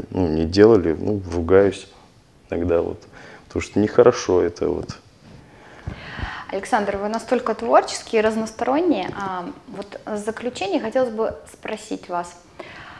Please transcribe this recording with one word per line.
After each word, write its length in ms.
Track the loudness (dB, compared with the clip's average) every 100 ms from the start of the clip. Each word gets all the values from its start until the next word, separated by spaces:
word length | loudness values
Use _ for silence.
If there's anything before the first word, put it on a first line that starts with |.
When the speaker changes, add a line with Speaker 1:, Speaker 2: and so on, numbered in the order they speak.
| -4
Speaker 1:
ну, 180 | -2 0
не 160 | 0
делали, 500 | 2 8 8 8 4 -2
ну, 220 | -2 -4 -4
ругаюсь 520 | -4 4 6 6 0 -12 -20 -20 _ _ _ -8
иногда 320 | -4 0 0
вот, 180 | 0 -6 -14 -20 -20 -20 -10
потому 140 | -8
что 180 | -4 0
нехорошо 600 | 2 6 6 6 2 2
это 260 | 2 0 -4
вот. 300 | -4 -6 -14 -20 -20 -20 -20 -20 -20 -20 -18 -14 -14 -14 -10 -10 -10 -8
Speaker 2:
Александр, 460 | -8 -2 0 0 -4
вы 100 | -4
настолько 460 | -4 -2 -2 -2
творческие 680 | -4 2 4 2 -4 -2 2
и 20 |
разносторонние. 840 | 2 0 -4 -4 -2 0 2 0 -2 -6
А, 260 | -6 -6 -10 -14 -16 -14
вот 220 | -14 -14 -8
в 100 | -8
заключение 600 | -6 -6 -8 -6 -4 -2
хотелось 300 | 0 0 0
бы 240 | 0 -4 -6 -14
спросить 560 | -14 -10 -10 -8 -10 -6
вас, 280 | -6 -6 -12 -20 -20 -18 -18 -20